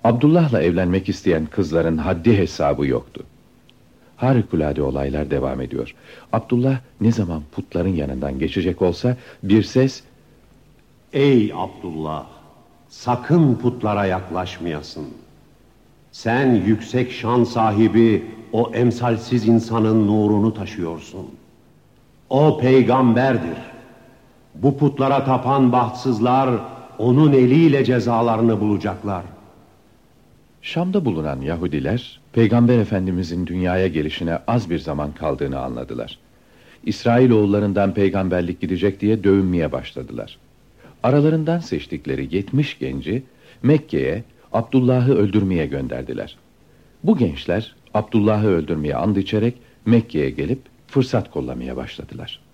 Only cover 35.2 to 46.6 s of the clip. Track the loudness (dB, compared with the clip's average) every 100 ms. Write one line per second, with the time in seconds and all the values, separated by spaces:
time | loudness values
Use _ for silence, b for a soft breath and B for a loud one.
35.2 | -6 -4 -4 -6 -8 -8 -10 -10 -12 -16
36.2 | _ _ b b b b -8 -4 0 4
37.2 | 6 6 4 2 0 0 0 2 0 0
38.2 | -2 -2 -2 -6 -4 -2 -2 0 -2 0
39.2 | 2 2 2 0 -2 -4 -10 -14 -12 -12
40.2 | -14 -18 _ _ _ _ b b 2 4
41.2 | 4 2 0 -4 -4 -8 -6 -10 -6 -6
42.2 | -4 -4 -2 -2 -2 -4 -8 -8 -6 -6
43.2 | -6 b b b 2 2 0 -4 -2 -4
44.2 | -8 b b -4 0 2 2 2 2 2
45.2 | 2 2 0 0 -2 -6 -6 -8 -10 -10
46.2 | -12 -16 _ _